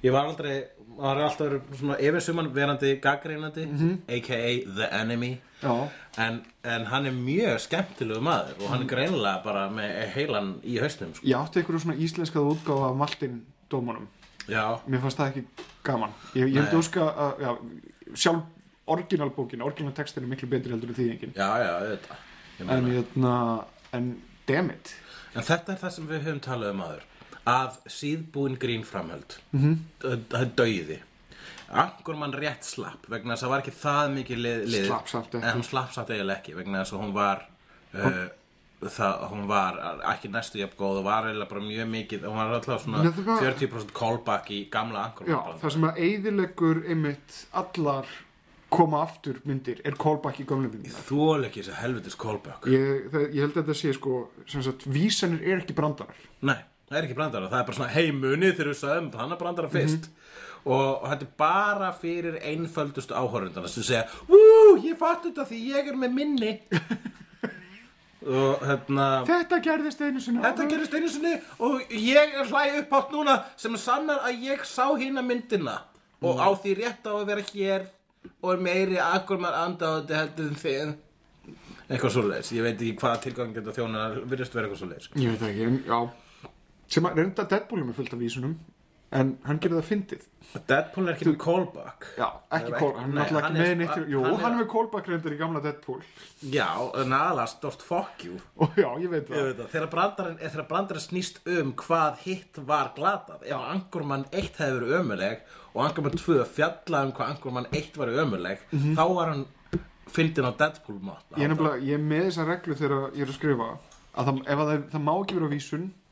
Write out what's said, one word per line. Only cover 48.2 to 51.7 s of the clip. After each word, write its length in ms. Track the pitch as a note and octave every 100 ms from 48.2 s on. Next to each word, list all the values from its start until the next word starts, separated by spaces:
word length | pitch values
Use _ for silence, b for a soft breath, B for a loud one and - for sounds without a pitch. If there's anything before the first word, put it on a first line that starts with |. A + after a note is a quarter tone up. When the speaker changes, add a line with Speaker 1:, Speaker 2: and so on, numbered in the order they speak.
| - _ _ - -
Speaker 2:
koma 300 | - E3 D3+
aftur 380 | D#3+ - D3 C3
myndir 360 | - C3+ C3 A#2
er 100 | D3
callback 480 | C#3 D#3 D3+ D3+ C3
í 40 | C3
gömlu 220 | C3+ C3
Speaker 1:
Ég 40 |
Speaker 2:
myndirnar. 320 | G#2+ - - -
Speaker 1:
þoli 380 | C#3+ D#3 D#3 A#2
ekki 140 | G#2+
þessi 100 | F#2+